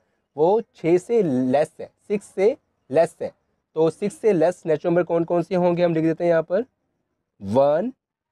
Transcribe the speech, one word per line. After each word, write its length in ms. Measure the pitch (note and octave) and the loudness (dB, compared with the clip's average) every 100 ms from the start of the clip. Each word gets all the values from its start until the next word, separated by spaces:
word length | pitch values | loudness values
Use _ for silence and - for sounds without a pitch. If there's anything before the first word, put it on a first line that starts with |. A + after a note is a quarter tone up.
| _ _ _ C#3 | _ _ _ 0
वो 240 | E3 A3 - | 2 0 -4
छः 240 | _ E3 F3 | _ 0 0
से 240 | - A#3 | 2 0
लेस 520 | F3 B2+ B2+ C3+ D#3+ - | 0 0 0 0 -2 -6
है, 100 | - _ | -20 _
सिक्स 260 | - G3+ - | -8 -8 -6
से 300 | - G3+ D4 _ _ - | -2 0 -2 _ _ -4
लेस 260 | C#3 E3+ - | 0 0 -2
है। 100 | G2+ - _ _ _ E3 | -12 -14 _ _ _ -2
तो 120 | D#3+ | -2
सिक्स 260 | - G#3 - | -2 -8 -2
से 160 | A3+ | 0
लेस 300 | F#3 D#3+ F3+ E3 | 2 0 -2 -4
नेचुरल 240 | D3+ F3+ | -2 0
नंबर 120 | E3+ | 0
कौन 200 | F3 E3+ | 0 -2
कौन 180 | E3 F3 | -2 -2
से 120 | E3+ | -2
होंगे, 280 | F#3 F3+ E3+ | 0 0 0
हम 100 | F3 | 0
लिख 100 | D#3+ | 0
देते 200 | D#3+ D#3+ | -2 0
हैं 60 | F3 | 0
यहाँ 120 | E3 | 0
पर 200 | D#3 F#3 B3 _ _ _ _ _ _ - | 0 -4 -4 _ _ _ _ _ _ -14
वन, 520 | G2 A#2+ C#3+ D#3 A#3 - _ _ _ | -2 2 2 2 -4 -10 _ _ _